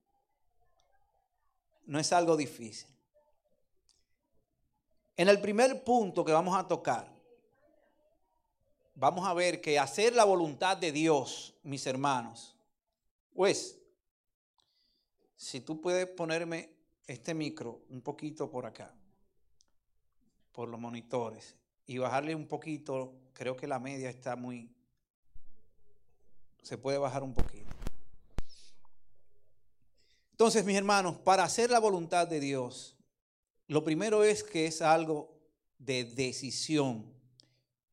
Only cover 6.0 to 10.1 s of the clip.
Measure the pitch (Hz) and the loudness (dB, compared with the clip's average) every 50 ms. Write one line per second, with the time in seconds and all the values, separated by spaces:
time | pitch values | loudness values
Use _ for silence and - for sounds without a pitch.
6 | 214 185 165 180 156 156 156 160 180 180 185 190 180 180 170 - - 143 123 110 | 2 2 0 0 2 4 4 4 4 2 0 0 0 0 -2 -2 0 -2 -2 -2
7 | - - - - _ _ - _ _ _ _ _ _ _ _ _ _ _ _ _ | -4 -10 -18 -20 _ _ -20 _ _ _ _ _ _ _ _ _ _ _ _ _
8 | _ _ _ _ _ _ _ _ _ _ _ _ _ _ _ _ _ _ - - | _ _ _ _ _ _ _ _ _ _ _ _ _ _ _ _ _ _ -4 0
9 | 127 147 170 185 180 196 175 175 180 175 165 170 - 160 147 143 135 135 - 202 | 2 2 2 2 0 0 2 2 2 0 0 -2 0 0 2 2 2 0 0 2
10 | 208 240 | 2 4